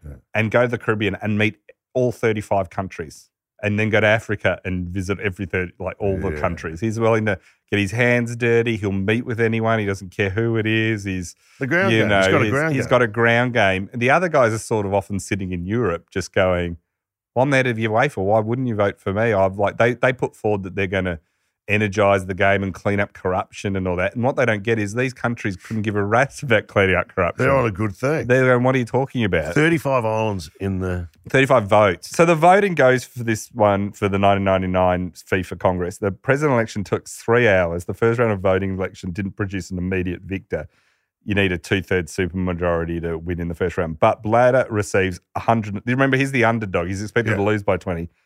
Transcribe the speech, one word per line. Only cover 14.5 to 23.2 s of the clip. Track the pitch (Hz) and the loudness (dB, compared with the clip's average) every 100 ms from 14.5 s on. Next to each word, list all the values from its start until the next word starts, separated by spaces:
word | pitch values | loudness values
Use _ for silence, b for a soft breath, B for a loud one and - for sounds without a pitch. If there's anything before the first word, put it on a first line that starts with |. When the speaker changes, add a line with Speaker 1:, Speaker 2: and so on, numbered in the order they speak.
Speaker 2:
are | 110 | 0
sort | - 110 98 | -2 -2 0
of | |
often | 98 - 98 | -2 -2 -6
sitting | - 98 92 | -4 -6 -4
in | 90 90 | -6 -4
Europe | 117 107 85 - | -2 -2 -4 -6
just | 95 - | -8 -2
going, | - 92 87 87 85 _ _ _ _ _ | 0 2 2 -2 -8 _ _ _ _ _
"Well, | 120 | -2
I'm | 135 | 2
there | 135 | 2
to | 127 | 2
the | 110 113 | 0 0
uefa. | 110 143 107 | 2 0 0
Why | 95 110 | 0 2
wouldn't | 110 123 127 | 0 -2 -2
you | |
vote | 104 101 - | 0 -2 -2
for | - | -4
me?" | 95 113 | -2 0
I've, | 98 95 98 | 2 0 0
like, | 98 - | -2 2
they, | 113 | 0
they | 117 131 | 2 -2
put | 120 135 | 0 -6
forward | - 107 104 | -4 -4 -2
that | 95 | -4
they're | 98 98 | -6 -2
gonna | 95 92 82 - _ _ _ - | -2 -2 -6 -12 _ _ _ -4
energize | 104 107 95 101 98 95 | -2 0 2 4 2 0
the | |
game | 92 98 101 | 0 2 2
and | 98 | -2
clean | 87 107 101 | -4 -2 -2
up | 101 | -4
corruption | - | -4